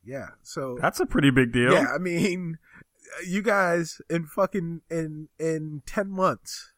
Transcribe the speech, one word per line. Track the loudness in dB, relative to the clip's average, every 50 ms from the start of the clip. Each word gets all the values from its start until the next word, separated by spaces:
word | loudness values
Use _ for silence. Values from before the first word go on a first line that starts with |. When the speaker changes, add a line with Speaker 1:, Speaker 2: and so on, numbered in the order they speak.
| _
Speaker 1:
yeah. | -12 -12 -12 -12 -12 -16 _
So | _ -12 -8 -8 -6 -6 -4 -2
Speaker 2:
That's | -2 -2 0 -2
a | -4
pretty | 0 2 4 4 6
big | 6 6 4 4
deal. | 4 2 6 6 6
Speaker 1:
Yeah, | 6 4 2 -2
I |
mean, | -4 -2 -2 0 2 2 2 0 -2 -4 -8 -8 -10 _ _ -20 -20 -20 _ _ _ _ -16 -14 -12 -8
you | -4 -4 -2
guys | 0 2 2 4 4 2 2 0 0 -4 -8 -16 -6 _
in | -4 -4 -4
fucking, | -4 0 0 0 0 0 -4 -4 -4 -8 -10 _ _
in, | -4 -4 -4 -4 -8 -12 -14 -16 _
in | _ -2 -2 -2 -2 -4 -6 -8 -10 -12
ten | -6 -4 -4 -4 -2
months | -2 0 0 0 0 -2 _ -14 -14 -14 -16 _ _